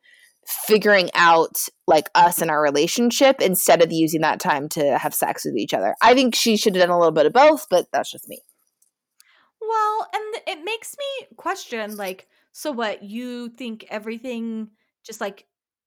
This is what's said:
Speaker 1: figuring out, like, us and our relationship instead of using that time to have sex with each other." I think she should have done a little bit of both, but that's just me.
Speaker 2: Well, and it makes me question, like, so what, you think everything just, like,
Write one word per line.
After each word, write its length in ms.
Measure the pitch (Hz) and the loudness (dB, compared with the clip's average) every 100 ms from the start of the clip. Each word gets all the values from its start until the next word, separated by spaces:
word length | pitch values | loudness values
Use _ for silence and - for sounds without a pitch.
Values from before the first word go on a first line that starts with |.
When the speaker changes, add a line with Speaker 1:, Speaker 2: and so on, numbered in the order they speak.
| _ _ _ _ - | _ _ _ _ -14
Speaker 1:
figuring 640 | - - 214 208 202 175 | -12 0 2 4 4 2
out, 500 | - 170 165 156 - - - - | 2 4 6 2 -2 -8 -6 2
like, 240 | 156 - 170 | 2 2 2
us 260 | 170 - | 4 2
and 80 | 165 | -2
our 100 | 151 | 0
relationship 800 | 151 143 170 - 240 - 269 269 | 2 2 0 2 0 4 2 4
instead 420 | 190 180 - 165 | 0 2 4 4
of 100 | 165 | 4
using 280 | 165 160 160 | 2 0 2
that 180 | 156 110 | -2 -2
time 280 | - 147 151 | -2 -2 -4
to 280 | 165 143 131 | -2 0 0
have 160 | 147 | -2
sex 300 | - - - | -4 -4 -4
with 120 | 151 123 | -6 -6
each 160 | - | -4
other." 200 | 127 139 - | -2 -2 2
I 100 | 233 | 4
think 200 | 254 262 | 4 2
she 220 | - 233 208 | 0 0 0
should 180 | 220 | 0
have 80 | 185 | 2
done 120 | 175 | 2
a 40 | 175 | 4
little 140 | 165 | 2
bit 140 | 156 147 | 4 2
of 60 | |
both, 360 | 247 302 285 - | 6 4 4 0
but 160 | 180 - | -2 0
that's 180 | 135 - | -4 -6
just 180 | - - | -12 -18
me. 140 | - _ _ _ _ _ _ _ _ _ _ _ _ | -18 _ _ _ _ _ _ _ _ _ _ _ _
Speaker 2:
Well, 460 | 440 440 427 440 - | -4 -2 -2 -2 -6
and 200 | 403 427 440 - | -8 -8 -10 -10
it 180 | 339 | -10
makes 320 | 349 453 - - | -8 -10 -10 -12
me 280 | 554 539 - - | -10 -10 -14 -12
question, 600 | 339 381 - 226 214 208 | -8 -8 -10 -10 -10 -10
like, 300 | 190 190 _ _ _ | -10 -12 _ _ _
so 200 | - 311 | -12 -8
what, 300 | 240 214 - | -6 -6 -8
you 480 | 202 226 247 240 240 | -12 -12 -10 -12 -14
think 360 | 233 240 220 - | -12 -12 -14 -12
everything 800 | 214 214 226 262 233 226 220 214 _ _ _ | -12 -10 -12 -10 -10 -8 -10 -12 _ _ _
just, 160 | - 214 | -20 -12
like, 260 | 202 202 _ _ _ _ | -12 -12 _ _ _ _